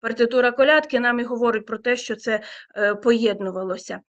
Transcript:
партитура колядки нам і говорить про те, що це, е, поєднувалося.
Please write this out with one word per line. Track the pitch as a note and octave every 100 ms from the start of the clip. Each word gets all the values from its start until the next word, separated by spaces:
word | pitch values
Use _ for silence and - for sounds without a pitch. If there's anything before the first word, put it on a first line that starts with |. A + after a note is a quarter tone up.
партитура | A3+ A#3 A#3 B3+ B3
колядки | A#3+ C4+ D#4 D4+ B3
нам | A#3+ A#3+
і |
говорить | A#3+ B3 A#3 A3 G#3+
про | A3
те, | A#3+ A#3+
що | - A3
це, | - G#3+ G#3+ - - -
е, | G#3 G#3
поєднувалося. | A#3 A#3 A3 G3 F#3+ F#3 F#3+ F3+ - G3